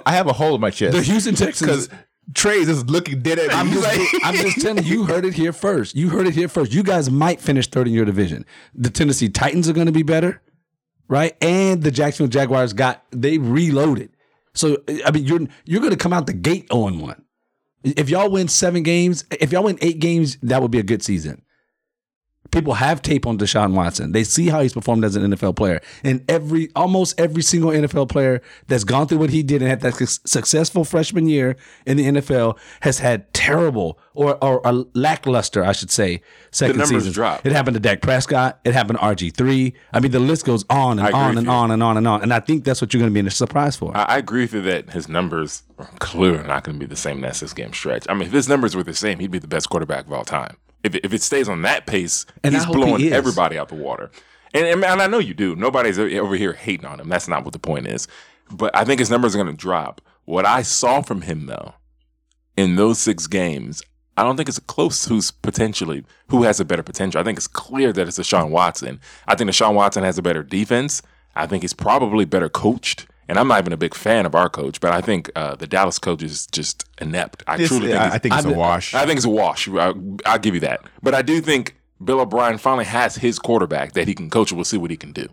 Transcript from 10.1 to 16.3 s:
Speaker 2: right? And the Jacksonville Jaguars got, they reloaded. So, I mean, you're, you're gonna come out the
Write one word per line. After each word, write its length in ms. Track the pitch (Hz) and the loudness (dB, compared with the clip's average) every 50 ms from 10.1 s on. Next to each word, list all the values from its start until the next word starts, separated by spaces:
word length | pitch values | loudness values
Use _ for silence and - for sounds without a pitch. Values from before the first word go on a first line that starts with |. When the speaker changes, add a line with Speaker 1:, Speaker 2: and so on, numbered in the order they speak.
| 165 160 165 175 - - _ _ _ _ _ _ _ _ _ _ _ _ _ | 2 2 2 0 -2 -4 _ _ _ _ _ _ _ _ _ _ _ _ _
Speaker 2:
right? 300 | - 135 139 160 165 - _ | -2 0 2 2 0 0 _
And 420 | 156 165 175 190 196 190 185 175 151 | 0 2 2 4 4 2 2 2 2
the 80 | 151 135 | 0 2
Jacksonville 380 | 123 151 147 135 - 156 127 | 2 0 0 0 0 0 0
Jaguars 420 | 113 139 139 123 131 131 127 120 101 | 2 2 2 2 2 2 2 0 0
got, 320 | 101 131 127 123 - _ _ - | 0 0 0 0 -4 _ _ -6
they 240 | 123 117 143 160 160 | -2 0 0 2 2
reloaded. 720 | 135 117 120 151 175 165 143 135 147 160 139 110 107 - _ _ _ _ _ _ _ _ - | 2 2 2 2 2 2 2 2 2 2 2 0 -4 -8 _ _ _ _ _ _ _ _ -4
So, 240 | - - 156 147 139 - - 147 - - | -2 0 2 0 0 -2 -4 -6 -4 -2
I 60 | - 151 | 0 0
mean, 120 | 156 143 | 0 0
you're, 160 | 135 165 170 156 - - - _ | 0 0 0 -2 -4 -10 -12 _
you're 160 | - 165 208 262 | -4 -2 0 2
gonna 140 | 302 196 | 0 0
come 180 | - - 185 180 | 0 0 0 0
out 120 | 175 151 | 0 -2
the 60 | - | -2